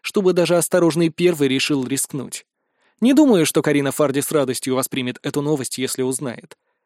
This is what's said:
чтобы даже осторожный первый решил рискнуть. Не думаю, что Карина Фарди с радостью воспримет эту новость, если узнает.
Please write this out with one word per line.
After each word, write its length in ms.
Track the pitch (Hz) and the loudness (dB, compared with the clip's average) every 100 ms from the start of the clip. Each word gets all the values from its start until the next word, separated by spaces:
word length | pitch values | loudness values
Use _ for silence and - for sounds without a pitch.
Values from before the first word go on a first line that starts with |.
чтобы 320 | - - 185 | -6 0 2
даже 240 | 180 165 175 | 2 2 2
осторожный 540 | 160 185 170 156 170 | 2 2 2 2 0
первый 380 | - 175 165 139 | 2 0 2 0
решил 380 | 135 - 147 127 | 0 0 -2 -2
рискнуть. 600 | 135 - 147 117 - - _ _ _ _ - | -4 -6 -8 -10 -14 -18 _ _ _ _ -2
Не 120 | 233 | 2
думаю, 340 | 277 302 202 151 | 4 6 4 2
что 160 | 165 | 0
Карина 300 | 151 143 139 | 0 0 0
Фарди 280 | - 147 139 | 0 0 0
с 120 | 139 | -2
радостью 420 | 156 131 123 - | 0 0 -4 -4
воспримет 440 | 127 131 - 123 123 | -4 -4 -6 -6 -8
эту 200 | 147 147 | -6 -4
новость, 360 | 143 156 123 - | -2 -2 -4 -6
если 240 | 127 - | -6 -4
узнает. 540 | 127 131 143 113 - - _ _ | -4 -4 -8 -12 -16 -20 _ _